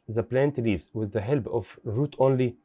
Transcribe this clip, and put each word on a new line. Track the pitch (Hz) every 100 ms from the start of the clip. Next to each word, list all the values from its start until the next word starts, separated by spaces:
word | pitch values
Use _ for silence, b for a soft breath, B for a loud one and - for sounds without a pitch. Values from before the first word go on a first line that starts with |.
| -
the | 113
plant | 110 127 143 143
leaves | 113 92 -
with | 113 107
the | 110
help | 104 147 98
of | 120 95 - -
root | 107 143 -
only. | 135 131 127 120